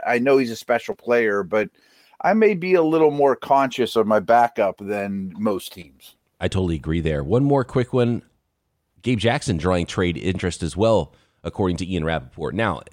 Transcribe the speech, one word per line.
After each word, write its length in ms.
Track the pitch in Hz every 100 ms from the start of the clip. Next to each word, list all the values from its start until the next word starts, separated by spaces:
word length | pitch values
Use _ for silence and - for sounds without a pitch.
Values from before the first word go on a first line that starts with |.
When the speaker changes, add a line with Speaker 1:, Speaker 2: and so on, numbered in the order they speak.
| -
Speaker 1:
I 140 | 120
know 180 | 131 139
he's 140 | 120
a 60 | 113
special 360 | - 117 -
player, 480 | 104 - 120 110 101
but 280 | 90 107 104 _ _ _ _ -
I 140 | 175
may 200 | 220 214
be 200 | 185 180
a 100 | 180
little 280 | 160 160 156
more 260 | 143 139 120
conscious 580 | - 139 135 - 110 117
of 100 | 104
my 120 | 107
backup 560 | 92 117 120 - 98 90
than 540 | 101 104 98 98 95 90
most 340 | 110 95 -
teams. 460 | 95 76 _ - _ _ -
Speaker 2:
I 80 | 90
totally 260 | 98 90 80
agree 240 | 78 85
there. 240 | 80 73
One 220 | 69 117 143
more 180 | 139
quick 300 | 123 131 123
one. 300 | 127 120 117 - _ _ _ _ _ _ _
Gabe 160 | 120 120
Jackson 360 | 113 143 - 85
drawing 300 | 90 90 85
trade 320 | - 90 82
interest 460 | 92 87 90 -
as 120 | 82 87
well, 380 | 110 107 76 _ _ _
according 360 | 85 - 95 85
to 120 | 90
Ian 140 | 90
Rappaport. 480 | 78 80 64 - 73
Now, 300 | 87 110 78 -